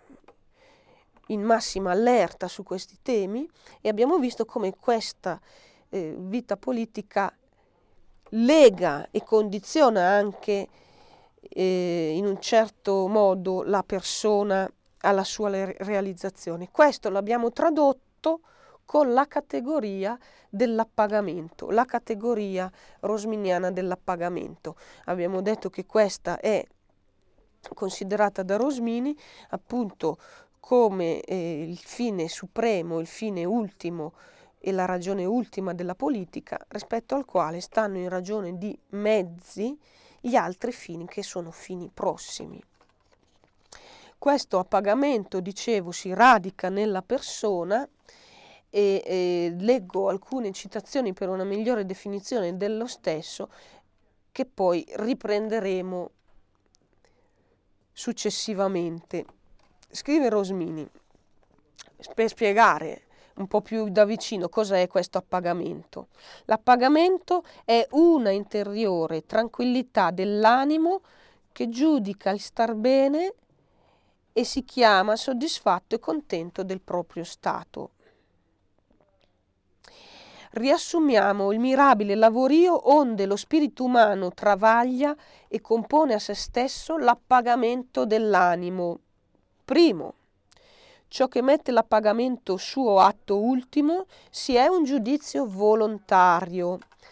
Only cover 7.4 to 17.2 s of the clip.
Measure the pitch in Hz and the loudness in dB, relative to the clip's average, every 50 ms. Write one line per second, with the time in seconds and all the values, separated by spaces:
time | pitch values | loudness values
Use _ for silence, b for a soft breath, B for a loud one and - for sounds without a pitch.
7.4 | _ _ _ _ _ _ _ _ _ _ _ _ _ _ _ _ _ _ 208 226 | _ _ _ _ _ _ _ _ _ _ _ _ _ _ _ _ _ _ -2 0
8.4 | 233 247 311 320 285 226 190 170 180 165 143 143 - - - 208 - - 226 220 | 4 6 8 10 10 8 8 6 0 -2 -2 -4 -6 -6 -6 -6 -2 2 2 2
9.4 | 214 208 190 214 - - - 320 294 240 220 196 175 180 202 208 202 208 190 - | 2 0 -4 -8 -8 -2 2 4 4 4 4 4 4 4 4 2 2 0 -4 -8
10.4 | - - 202 202 - b b b b b b b b b b b b b b _ | -4 -4 -4 -4 -4 b b b b b b b b b b b b b b _
11.4 | - - - - 185 185 185 180 180 175 170 175 160 156 156 175 202 202 196 196 | -20 -12 -6 -2 -2 0 0 0 -2 -2 -2 -2 -2 -2 -2 -2 -2 -2 -4 -4
12.4 | - - 233 220 220 214 - _ - 202 196 196 190 185 214 214 208 196 185 190 | -2 2 2 2 2 2 -2 _ -4 -2 0 0 0 2 2 4 4 4 4 2
13.4 | 180 190 185 185 - - 202 196 - - 208 - - - - - - 214 214 202 | -2 -4 -4 -2 -2 0 0 0 0 -2 -6 -6 -6 -6 -6 -2 0 0 2 2
14.4 | 208 208 190 190 190 - - _ _ _ _ _ - 196 202 196 190 - - - | 2 0 0 0 -2 -4 -6 _ _ _ _ _ 0 2 2 2 0 -4 -6 -6
15.4 | 214 202 196 190 196 190 - - 190 202 214 196 196 196 185 175 - 196 - - | -4 -4 -4 -4 -4 -6 -8 -8 -6 -4 -4 -2 -4 -4 -6 -8 -8 -10 -10 -10
16.4 | - 175 165 170 180 - - - 302 285 277 - - 214 190 196 | -10 -10 -10 -10 -10 -2 2 4 4 4 4 0 -4 -4 -2 -2